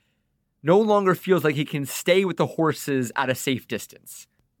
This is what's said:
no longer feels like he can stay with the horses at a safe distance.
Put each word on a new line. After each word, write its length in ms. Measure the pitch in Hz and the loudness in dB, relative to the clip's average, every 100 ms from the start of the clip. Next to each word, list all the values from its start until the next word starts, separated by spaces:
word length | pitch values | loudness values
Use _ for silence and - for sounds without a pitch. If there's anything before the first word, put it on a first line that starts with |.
| _ _ _ _ _ _ | _ _ _ _ _ _
no 180 | 139 190 | 2 4
longer 340 | 220 208 190 | 6 2 2
feels 300 | 180 185 180 | 0 0 0
like 100 | 151 | 2
he 100 | 143 | -2
can 200 | 147 151 | -4 -6
stay 400 | 135 - - 190 | -6 -6 0 2
with 120 | 190 165 | 2 0
the 100 | 156 | -2
horses 640 | - 160 147 - 135 117 | 0 -2 -2 -2 -2 -2
at 160 | - 127 | -4 -2
a 40 | |
safe 340 | 123 - 123 - | -2 -2 -4 -6
distance. 580 | 110 - - - - - _ _ _ | -10 -10 -20 -20 -20 -20 _ _ _